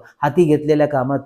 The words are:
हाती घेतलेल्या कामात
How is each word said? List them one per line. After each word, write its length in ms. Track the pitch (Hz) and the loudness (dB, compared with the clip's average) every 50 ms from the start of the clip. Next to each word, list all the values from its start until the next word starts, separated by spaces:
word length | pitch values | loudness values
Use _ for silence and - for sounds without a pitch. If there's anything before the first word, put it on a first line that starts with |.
| - - _ _ | -8 -14 _ _
हाती 220 | - 147 143 180 175 | -4 -2 0 2 2
घेतलेल्या 440 | 147 151 147 151 151 151 151 147 | 2 2 0 0 0 0 2 0
कामात 320 | 143 147 131 127 135 139 139 - | 0 0 -2 -2 -2 -4 -6 -6